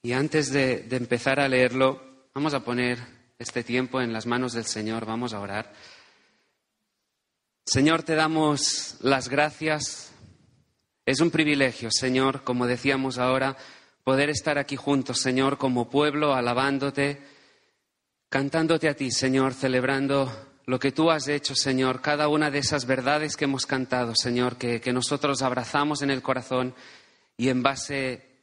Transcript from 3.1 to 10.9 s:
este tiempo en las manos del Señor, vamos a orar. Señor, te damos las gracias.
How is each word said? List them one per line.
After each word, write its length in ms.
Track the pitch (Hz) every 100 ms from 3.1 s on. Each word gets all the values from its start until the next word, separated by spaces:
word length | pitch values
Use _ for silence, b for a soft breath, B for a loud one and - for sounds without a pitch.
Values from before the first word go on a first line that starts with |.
| - _ _
este 260 | 117 123
tiempo 380 | 117 123 131 131
en 120 | 120
las 120 | 113 113
manos 280 | 123 127
del 120 | 117 110
Señor, 400 | 107 107 113 110
vamos 280 | 113 120
a 60 | 107
orar. 340 | 101 101 - B B B B B B B B _ _ _ _ _ _ _ _ _ _ _ -
Señor, 380 | 135 147 165
te 120 | 156 156
damos 840 | 160 160 151 143 - - - -
las 280 | 127 135 127
gracias. 840 | 139 151 - 156 151 - - - - - - _ _ _ _ _